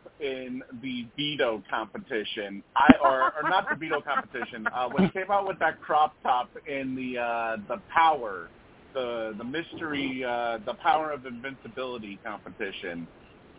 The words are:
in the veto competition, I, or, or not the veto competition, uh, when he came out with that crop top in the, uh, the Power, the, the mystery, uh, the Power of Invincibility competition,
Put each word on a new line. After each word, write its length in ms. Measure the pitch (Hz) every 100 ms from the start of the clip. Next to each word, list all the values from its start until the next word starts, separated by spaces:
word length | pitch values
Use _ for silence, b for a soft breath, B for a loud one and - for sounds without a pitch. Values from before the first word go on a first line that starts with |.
| - -
in 420 | 147 131 127 127 131 127
the 240 | 131 123 117 -
veto 440 | 147 147 131 110 -
competition, 920 | 123 113 117 104 117 101 - 101 101 - -
I, 180 | 139 -
or, 300 | - 131 - -
or 140 | 302
not 200 | 185 -
the 60 | 143
veto 240 | 160 151
competition, 640 | 143 135 - 127 117 117 110
uh, 200 | 123 127
when 160 | 139
he 60 | 185
came 200 | 190 190
out 160 | 202 196
with 140 | 180
that 220 | 160 151
crop 340 | - 151 151 -
top 260 | 143 127 123 - -
in 300 | 139 135 131
the, 220 | 127 123
uh, 400 | 120 117 113 113 104
the 140 | 117 -
Power, 560 | 165 165 151 113 92 82 - - - -
the, 420 | 135 123 120 110 104
the 60 |
mystery, 800 | 117 151 170 - 165 143 135 131
uh, 360 | 127 120 120 113 104
the 100 | 117
Power 360 | 170 156 156
of 140 | 147 127
Invincibility 960 | 120 135 135 131 117 131 123 104 98
competition, 840 | 113 101 - 92 104 95 92 85 82 - - - -